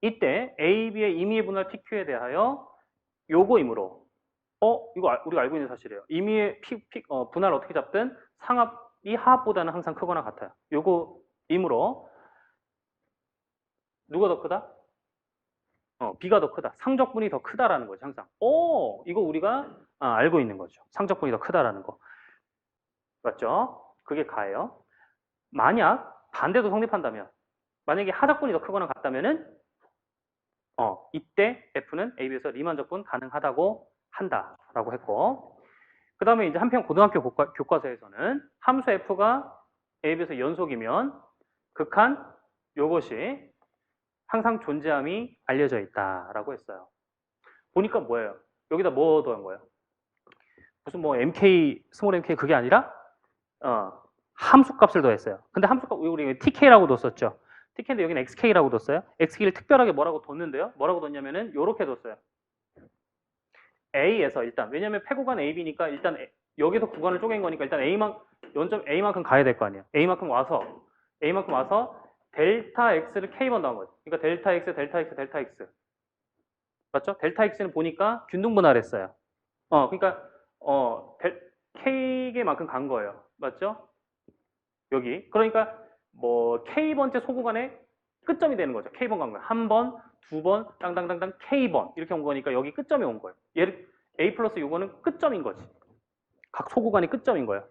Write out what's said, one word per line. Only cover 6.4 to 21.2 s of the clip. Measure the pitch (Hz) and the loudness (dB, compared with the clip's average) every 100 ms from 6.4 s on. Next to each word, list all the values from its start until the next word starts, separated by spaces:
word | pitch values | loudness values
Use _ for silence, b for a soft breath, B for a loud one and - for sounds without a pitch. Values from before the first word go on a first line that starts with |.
| 208 - | 0 -4
피-, | - 233 _ | -12 -12 _
피-, | 240 - | -16 -8
어, | 139 123 | -6 -4
분할 | - 190 | 0 0
어떻게 | 143 - | 0 -2
잡든 | 156 - 196 247 262 B _ | -6 -2 -2 -4 -8 B _
상합이 | - 247 233 - - _ 196 233 | -4 0 0 -2 -20 _ -6 -2
하합보다는 | - 254 220 190 165 | 4 4 4 -2 -2
항상 | 165 165 | -4 -8
크거나 | 160 180 170 | -6 -4 -4
같아요. | 123 - 98 _ _ | -6 -12 -16 _ _
요거이므로 | 151 165 175 160 - _ _ _ 170 180 120 175 262 b b b b b b _ _ _ _ _ _ _ _ _ _ _ _ _ _ _ | -2 2 2 0 -12 _ _ _ 0 2 2 0 -2 b b b b b b _ _ _ _ _ _ _ _ _ _ _ _ _ _ _
누가 | 156 196 | 0 0
더 | 175 | 0
크다? | 160 185 - - _ _ _ _ _ _ _ _ _ _ _ _ | -4 -6 -8 -20 _ _ _ _ _ _ _ _ _ _ _ _
어, | 117 90 | -10 -8
B가 | 180 208 | 2 2
더 | 147 | 2
크다. | - 120 - | -4 -8 -6
상적분이 | - 262 254 220 214 | -2 0 0 0 -4
더 | 135 | -4
크다라는 | - 214 240 160 113 | -10 -2 0 0 -4
거죠, | 95 | -12
항상. | 139 131 101 _ | -14 -16 -18 _
오, | 220 311 339 302 135 101 - | 2 4 4 2 -2 -6 -6
이거 | 175 | -2
우리가, | 175 156 190 151 - - _ _ | -2 0 -2 -2 -6 -16 _ _
아, | 135 | -2
알고 | 117 151 165 | 2 4 4
있는 | 123 98 | 0 -6
거죠. | 90 _ _ | -14 _ _
상적분이 | - 202 185 | -6 -4 -2